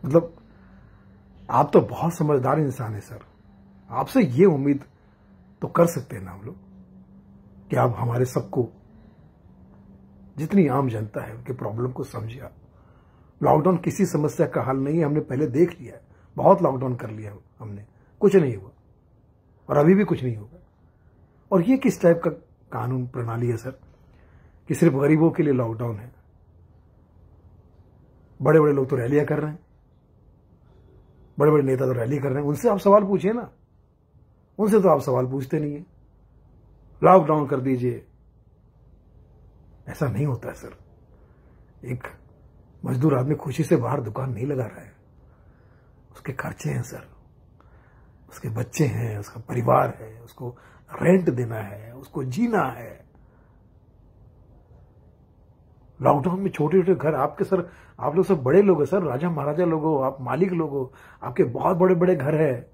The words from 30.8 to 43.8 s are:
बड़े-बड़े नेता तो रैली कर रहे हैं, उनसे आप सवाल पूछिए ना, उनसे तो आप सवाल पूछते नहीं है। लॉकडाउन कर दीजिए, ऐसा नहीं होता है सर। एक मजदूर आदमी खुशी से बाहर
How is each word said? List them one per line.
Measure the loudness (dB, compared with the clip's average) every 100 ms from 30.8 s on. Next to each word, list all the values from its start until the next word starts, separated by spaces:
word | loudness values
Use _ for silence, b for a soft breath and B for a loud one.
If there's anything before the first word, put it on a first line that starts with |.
| _ -20 _ _ -18 2
बड़े-बड़े | 4 4
नेता | 2 0 0
तो |
रैली | -2 -2 -2
कर | -2
रहे | -2
हैं, | -2
उनसे | 0 0
आप | 2
सवाल | 6 6
पूछिए | 6 0 0
ना, | -4 -8 _ _ _ _ _ _ _ _ _ _ -2
उनसे | 4 6
तो | 6
आप | 4
सवाल | 2 0 0
पूछते | -4 -6 -4
नहीं | -4
है। | -8 -14 _ _ _ _ _ _ -20 _ _ -20 0
लॉकडाउन | 6 6 6 0 0
कर | -4
दीजिए, | -2 -2 -2 -6 -14 _ _ _ _ _ _ _ _ -20 _ -20 _ -20 -20 _ -20 -20 -18
ऐसा | -6 -4
नहीं | -2 -4
होता | -4 -8
है |
सर। | -14 -20 -20 -20 _ _ -20 b b b b b -18 -10
एक | -10 -10 -20 -20 _ -20 _ _ -12 -6
मजदूर | 0 2 2
आदमी | 0 -4
खुशी | -6 -4
से | 0
बाहर | 0